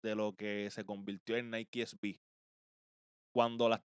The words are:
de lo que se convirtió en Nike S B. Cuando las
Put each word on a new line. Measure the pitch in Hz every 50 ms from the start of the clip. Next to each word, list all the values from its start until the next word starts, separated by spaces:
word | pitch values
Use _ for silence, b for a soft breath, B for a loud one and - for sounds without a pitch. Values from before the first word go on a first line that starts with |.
| -
de | 110 107
lo | 107 107 104 95
que | - 107 104 104 104 101 101
se | - - 104
convirtió | 98 104 98 98 101 101 95 - - 113
en | 120 120 117
Nike | 113 113 113 - - 123 117
S | - - -
B. | - 101 95 - _ _ _ _ _ _ _ _ _ _ _ _ _ _ _ _ _ _ _ _ _ _ -
Cuando | 123 117 117 117 117 117 117
las | 113 110